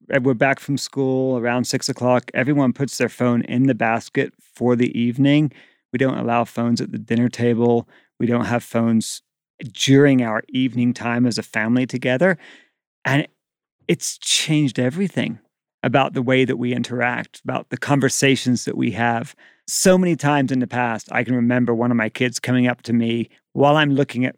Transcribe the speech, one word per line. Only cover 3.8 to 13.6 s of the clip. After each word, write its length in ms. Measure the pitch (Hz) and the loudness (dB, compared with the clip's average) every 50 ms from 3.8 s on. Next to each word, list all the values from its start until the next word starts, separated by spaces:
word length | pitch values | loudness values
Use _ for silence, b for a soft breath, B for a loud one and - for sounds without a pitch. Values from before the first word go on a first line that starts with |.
| 117 113 113 120 - - - 139 131 - - _ | 0 -2 -2 -2 -4 -6 -4 -4 -4 -4 -6 _
for 340 | _ _ _ - 120 123 123 | _ _ _ -2 0 2 2
the 200 | 117 123 - - | 2 0 0 0
evening. 540 | 117 117 120 117 135 135 143 143 151 156 135 b b b b b b b b | -2 -2 -2 0 2 2 4 4 4 2 0 b b b b b b b b
We 60 | - 127 | -4 -2
don't 180 | 135 131 127 | -2 -2 -2
allow 280 | 120 117 117 117 120 117 | -4 -4 -2 0 0 -2
phones 340 | - - 117 117 120 117 - | -2 -4 -4 -2 0 0 -2
at 140 | - - - | -2 -6 -8
the 40 | |
dinner 300 | 110 110 - 117 117 123 | -10 -6 -2 0 0 0
table. 640 | 120 - - 120 120 117 113 120 120 120 117 113 b b b b b b - | 0 0 0 0 0 2 2 2 2 2 2 -2 b b b b b b -4
We 40 | 127 | -2
don't 200 | 113 120 120 110 | 0 0 0 -2
have 180 | 101 120 117 - | -2 -4 -4 -4
phones 580 | - - 117 113 113 113 110 - - - - _ _ _ _ _ _ _ - - 117 - | -4 -2 0 2 2 2 0 0 -4 -8 -14 _ _ _ _ _ _ _ -16 -16 -14 -8
during 480 | - - 135 135 139 147 143 135 127 | -2 2 4 6 6 8 6 6 4
our 220 | 120 113 107 113 - | 2 0 -2 -4 -6
evening 460 | - 131 127 131 123 117 127 120 123 117 | -4 -2 -2 -2 -2 0 0 0 0 0
time 320 | - 107 120 117 120 123 | -2 -4 -2 0 0 2
as 120 | 120 104 | 0 0
a 60 | 110 - | -2 -6
family 420 | - - 113 107 113 123 127 131 | -6 -4 -2 0 0 0 0 0
together. 520 | - - 123 - 123 127 131 175 190 170 b b b b b b b b b _ _ _ _ - | -2 -4 -4 -2 0 0 2 2 0 0 b b b b b b b b b _ _ _ _ -4
And 240 | 131 135 147 - - _ _ _ _ _ _ | 0 0 0 0 -4 _ _ _ _ _ _